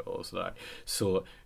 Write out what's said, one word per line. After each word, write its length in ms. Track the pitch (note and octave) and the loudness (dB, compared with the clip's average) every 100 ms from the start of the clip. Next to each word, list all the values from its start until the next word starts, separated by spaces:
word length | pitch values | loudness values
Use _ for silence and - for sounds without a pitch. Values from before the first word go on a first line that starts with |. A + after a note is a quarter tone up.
| - | -4
och 200 | - - | -4 -4
sådär, 260 | F#2 F2+ - - - | -4 -4 -4 -10 -10
så 400 | - - G2+ F#2 - - | -4 2 6 4 2 -10